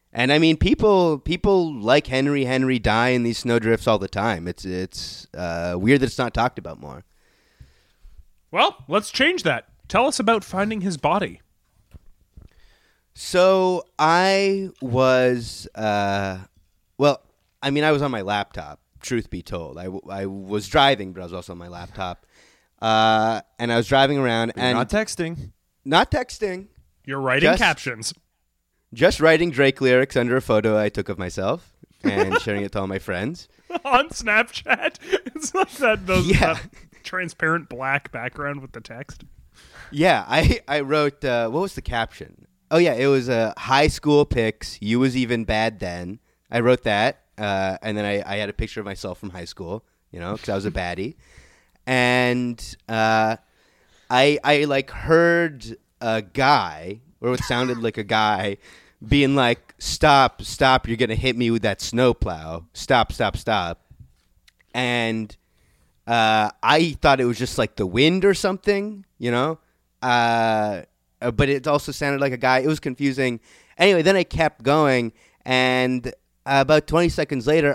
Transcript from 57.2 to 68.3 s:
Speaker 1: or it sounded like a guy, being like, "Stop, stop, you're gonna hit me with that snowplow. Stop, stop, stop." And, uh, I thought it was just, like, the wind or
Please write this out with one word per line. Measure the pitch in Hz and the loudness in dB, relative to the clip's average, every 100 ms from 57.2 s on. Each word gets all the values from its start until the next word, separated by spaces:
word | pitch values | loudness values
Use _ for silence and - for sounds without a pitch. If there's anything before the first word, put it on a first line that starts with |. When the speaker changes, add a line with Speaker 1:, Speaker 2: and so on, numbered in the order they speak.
Speaker 1:
or | 117 127 | -4 -4
it | - | -2
sounded | 123 127 120 | -2 -2 -2
like | 113 107 | -4 -6
a | 101 | -2
guy, | 110 107 104 101 98 - - _ _ 110 | 0 2 0 -2 -6 -12 -20 _ _ 0
being | 143 139 139 | 2 4 4
like, | 123 117 - _ | 2 0 -6 _
"Stop, | - - 151 139 127 - | -10 0 4 6 6 2
stop, | - - 135 131 - | -10 0 2 2 0
you're | 113 | -2
gonna | 120 110 | -2 0
hit | 131 120 | -2 0
me | 120 | 0
with | 113 | 0
that | 107 98 | 0 -2
snowplow. | - 117 127 117 101 80 78 82 85 | -4 2 2 2 -2 -6 -8 -10 -12
Stop, | - - 127 110 | -14 0 2 2
stop, | - 110 - | -2 -4 -4
stop." | - 107 87 85 _ - - _ _ _ _ _ _ | -2 -2 -2 -8 _ -20 -20 _ _ _ _ _ _
And, | 120 123 120 113 110 107 - _ _ _ _ _ _ - | -6 -2 -2 -2 -4 -8 -12 _ _ _ _ _ _ -2
uh, | 117 110 110 107 - | 2 4 2 0 0
I | 113 151 165 139 | 2 4 2 2
thought | 147 135 | 2 4
it | 123 | 2
was | 110 | -2
just, | 123 - | -4 -2
like, | 110 - | -4 -4
the | 95 | -4
wind | 98 151 185 | 2 2 4
or | 196 | 2